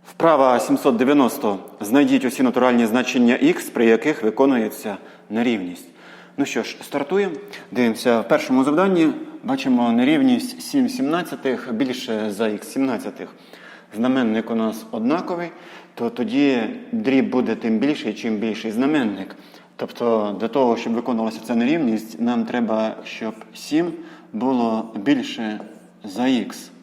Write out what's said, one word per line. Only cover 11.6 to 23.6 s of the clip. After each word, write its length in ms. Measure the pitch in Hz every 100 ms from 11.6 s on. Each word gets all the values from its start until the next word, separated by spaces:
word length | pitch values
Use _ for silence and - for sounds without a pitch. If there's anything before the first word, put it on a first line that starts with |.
| -
більше 560 | 110 131 123 - 110 107
за 200 | 98 113
х 140 | 104
сімнадцятих. 680 | - 135 135 110 104 - 92 - - - - - - 104
Знаменник 540 | 123 131 120 110 110
у 40 |
нас 320 | 117 110 107 -
однаковий, 600 | 120 117 165 175 175 170 - - - -
то 160 | - 117
тоді 520 | 117 113 131 143 127 107 - -
дріб 380 | 113 110 135 110
буде 240 | 123 113
тим 240 | 110 117 110
більший, 360 | 139 147 117
чим 220 | 101 120 107
більший 340 | 110 101 113
знаменник. 680 | 107 135 156 117 95 95 - - - - -
Тобто 600 | 120 - 120 113 104 101
для 80 | 110
того, 280 | 139 127 113
щоб 160 | 120
виконувалася 480 | 117 120 117 113 113
ця 140 | -
нерівність, 680 | 117 117 165 131 110 110 -
нам 240 | 120 120
треба, 520 | 113 123 113 110 110 -
щоб 300 | - - 113 107 -
сім 380 | -